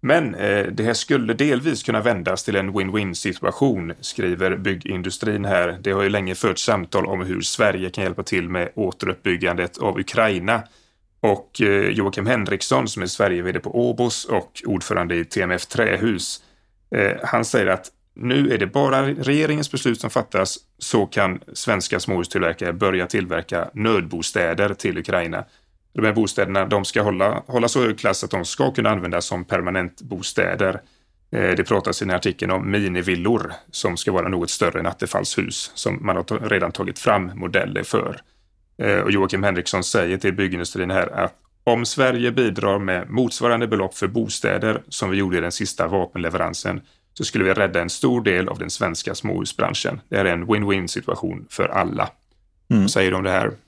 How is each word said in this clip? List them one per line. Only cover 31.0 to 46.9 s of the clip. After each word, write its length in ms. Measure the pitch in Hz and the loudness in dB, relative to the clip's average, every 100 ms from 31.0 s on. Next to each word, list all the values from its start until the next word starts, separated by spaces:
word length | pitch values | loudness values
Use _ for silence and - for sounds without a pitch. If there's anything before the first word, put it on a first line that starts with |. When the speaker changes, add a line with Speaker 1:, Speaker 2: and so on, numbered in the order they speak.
| _ _ _ | _ _ _
Speaker 1:
Eh, 180 | 110 95 | 0 2
det 140 | 92 92 | 2 2
pratas 340 | 104 92 90 | 2 0 -2
i 40 | 98 | 0
den 40 | |
här 80 | 90 | 0
artikeln 340 | 98 90 92 | 0 -2 -2
om 200 | 92 98 | -2 0
minivillor 840 | 101 98 90 90 90 90 113 - - _ | 0 0 0 0 0 2 0 -2 -10 _
som 260 | - - 87 | -4 -2 -2
ska 140 | - | 0
vara 180 | 92 87 | 0 0
något 200 | 92 85 | -2 -2
större 300 | - 85 82 | 0 0 0
än 60 | 87 | -4
attefallshus, 840 | - - 95 98 - 92 - - | -4 -2 -2 -2 -2 -2 -4 -10
som 320 | - - 95 104 | -6 -4 -2 -2
man 100 | 90 | -2
har 80 | |
ta-, 140 | - 110 | -2 -4
redan 340 | 110 101 87 | 0 0 0
tagit 280 | - 95 92 | -2 -6 -2
fram 320 | - 104 90 98 | 2 2 0 -6
modeller 480 | 90 95 95 - | -2 -2 0 -4
för. 380 | 95 110 - - - _ _ _ _ _ | -2 -2 -2 -8 -14 _ _ _ _ _
Eh, 200 | 113 98 | 0 2
och 140 | 98 | 2
Joakim 320 | 101 95 95 | 2 2 2
Henriksson 400 | 101 90 87 98 | 0 0 0 -2
säger 340 | 90 113 87 95 | 0 2 2 2
till 160 | 98 | 0
byggindustrin 580 | 92 95 90 87 - 90 | 0 0 0 -6 -4 0
här 220 | 95 90 | 0 0
att 220 | - 90 _ _ _ | 0 -2 _ _ _
om 220 | - 120 117 | 0 2 0
Sverige 460 | - 131 123 120 | 2 2 4 0
bidrar 480 | 120 120 92 98 101 | 2 2 2 2 2
med 300 | 95 92 - | 0 -2 -2
motsvarande 580 | 110 123 - 120 117 117 | 0 0 2 2 2 2
belopp 280 | 107 95 - | 0 0 -2
för 120 | 95 | -2
bostäder 760 | 113 110 - 107 95 110 110 - | 0 -2 -2 -2 0 0 -2 -4
som 200 | - 101 | -4 0
vi 80 | 95 | 0
gjorde 200 | 98 90 | 2 0
i 40 | |
den 100 | 85 | -2
sista 360 | - 107 - 85 | -4 -6 -2 0
vapenleveransen, 960 | 95 90 90 82 87 85 87 101 95 - | 0 -2 -2 -4 -2 -2 -4 -4 -6 -8